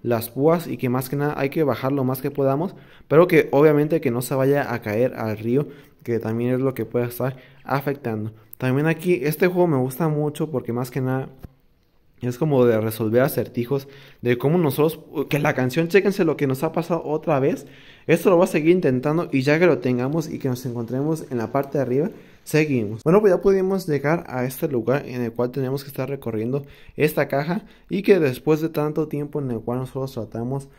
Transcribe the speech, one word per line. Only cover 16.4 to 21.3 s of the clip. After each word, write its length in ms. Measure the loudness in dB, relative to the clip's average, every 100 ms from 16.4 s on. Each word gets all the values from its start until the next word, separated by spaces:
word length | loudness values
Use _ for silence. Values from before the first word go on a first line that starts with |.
| -2
nos 160 | -2
ha 100 | -2
pasado 300 | -4 -2 -4
otra 360 | -2 -4 0 2
vez. 260 | 0 -2 -8 -20 -20 -12 0
Esto 240 | 2 4
lo 60 | 4
voy 80 |
a 40 | 4
seguir 280 | 4 4 4
intentando 520 | 4 2 0 -2 0
y 100 | 0
ya 160 | 2 4
que 80 | 4
lo 140 | 4
tengamos 500 | 0 0 0 -2 -4
y 80 | -6
que 100 | -4
nos 160 | -4 -6
encontremos 580 | -8 -6 -4 -2 -4 -4